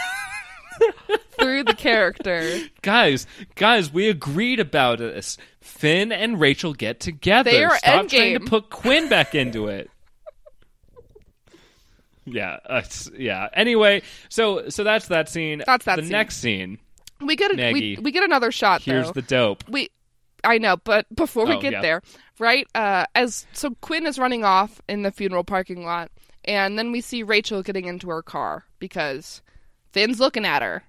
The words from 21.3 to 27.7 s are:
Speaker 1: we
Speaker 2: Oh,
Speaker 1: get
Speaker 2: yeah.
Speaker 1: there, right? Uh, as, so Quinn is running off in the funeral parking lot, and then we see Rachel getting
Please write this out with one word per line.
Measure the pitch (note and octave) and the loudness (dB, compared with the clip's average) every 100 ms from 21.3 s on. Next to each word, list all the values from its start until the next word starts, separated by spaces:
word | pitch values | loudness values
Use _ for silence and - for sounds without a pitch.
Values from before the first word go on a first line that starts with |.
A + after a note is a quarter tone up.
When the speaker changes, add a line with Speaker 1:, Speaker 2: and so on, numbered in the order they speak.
| A#3+ A#3+ | 0 0
Speaker 1:
we | |
Speaker 2:
Oh, | - | 0
Speaker 1:
get | C#4 | -2
Speaker 2:
yeah. | - | -2
Speaker 1:
there, | E3 E3 - - _ _ | 0 -2 -4 -20 _ _
right? | A#3 C4 - | 2 2 0
Uh, | A3+ G#3 F#3 - | -2 0 0 2
as, | A#3+ B3+ - - | 0 0 -4 -12
so | - D4 A#3+ | -6 -6 -6
Quinn | - D#4+ D#4+ | -6 -4 -4
is | C4 | -2
running | B3+ A#3+ | -2 2
off | G#3 F#3 G#3 - - | 4 4 2 -6 -8
in | G#3 | -4
the | G3 | -4
funeral | - G3 F#3 | -4 -2 -2
parking | F3 F#3+ F#3+ F3+ | -2 -4 -4 -8
lot, | E3+ E3+ E3 - _ - | -6 -6 -8 -16 _ -12
and | - G#3 G3 G#3+ | -4 -2 0 -2
then | A#3 | -4
we | A#3+ | -6
see | - B3 | -6 -8
Rachel | G#3+ G#3 - G3+ | 0 0 0 -6
getting | F#3+ | -4